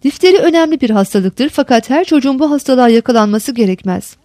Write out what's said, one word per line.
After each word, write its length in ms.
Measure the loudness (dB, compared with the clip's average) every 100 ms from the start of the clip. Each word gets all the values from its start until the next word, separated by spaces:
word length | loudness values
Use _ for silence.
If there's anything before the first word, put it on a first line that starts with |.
Difteri 360 | -4 0 2 4
önemli 420 | 2 2 0 0
bir 100 | 0
hastalıktır 580 | 0 0 0 -2 -2 -6
fakat 420 | -2 0 0 0
her 140 | -2
çocuğun 340 | 0 0 0 -2
bu 120 | 0
hastalığa 380 | -2 0 2 4
yakalanması 640 | 2 2 0 0 -2 -4
gerekmez. 640 | -2 -2 -2 -4 -6 -8 -20